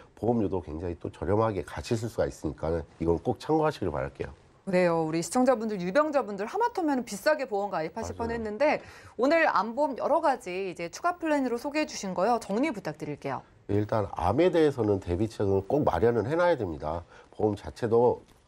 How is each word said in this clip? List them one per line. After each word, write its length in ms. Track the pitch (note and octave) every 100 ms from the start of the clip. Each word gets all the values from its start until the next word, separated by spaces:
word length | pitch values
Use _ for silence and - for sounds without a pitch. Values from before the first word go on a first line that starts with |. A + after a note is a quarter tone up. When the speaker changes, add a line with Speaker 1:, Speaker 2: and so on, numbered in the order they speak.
| -
Speaker 1:
보험료도 480 | - G#2+ A#2+ G2 F#2
굉장히 340 | E2 D#2 F2+ E2+
또 120 | -
저렴하게 520 | - D#2 G#2 A2+ F#2+
가실 340 | - - - A2+
수가 300 | A2 - C#2+
있으니까는 560 | - D#2 C2+ D#2 E2 D#2+ -
이건 180 | E2 E2
꼭 200 | B2 B2
참고하시길 500 | - D#3 D3+ - F2+
바랄게요. 380 | C#2+ C2+ - C2 - _ _ -
Speaker 2:
그래요. 380 | F3+ F3 E3
우리 200 | D#3 E3
시청자분들, 580 | F3 B3+ B3+ A#3 A3 G#3
유병자분들 640 | F3 A#3+ D#4 C#4 G#3 G3+ G#3+
하마터면 580 | G4 A#4+ G#4+ D#4 C4 -
비싸게 420 | G3+ D4+ D4+ C4
보험 240 | G3+ G3+
가입하실 440 | F3+ D#3+ A#3 - -
Speaker 1:
맞아요. 120 | A#3
Speaker 2:
뻔했는데, 540 | A#3 G#3+ G#3+ D4+ A#3 - - - -
오늘 300 | C4+ E4 D#4
암보험 500 | F3 A3 A#3 D4 A3+
여러 240 | A3+ D#4
가지 480 | D#4 B3+ F#3 F3+ F#3+
이제 200 | E3+ E3+
추가 260 | - F4 F4
플랜으로 400 | D#4+ D4 B3+ A#3+
소개해 300 | D4 D4+ D4+
주신 260 | - G3
거요. 240 | F3+ G#3 A3+
정리 260 | - G3+ D#4
부탁드릴게요. 720 | G#3 D#3+ D3 D3 C#3+ C#3 B2 - _ -
Speaker 1:
네, 100 | G2+
일단 320 | G#2+ A2+ F2+
암에 400 | - E2+ B2 F3+
대해서는 480 | E3+ D3+ A#2+ G#2 G2+
대비책은 680 | - F2+ A2 - G2+ G2 -
꼭 160 | C#3+
마련을 440 | - E2+ A#2 A#2+ G#2
해놔야 280 | E3 F3 -
됩니다. 460 | F#2 D2 D2+ E2+ - - -
보험 240 | - G#2 G2+
자체도 680 | - - A#2 A#2 A#2+ - - _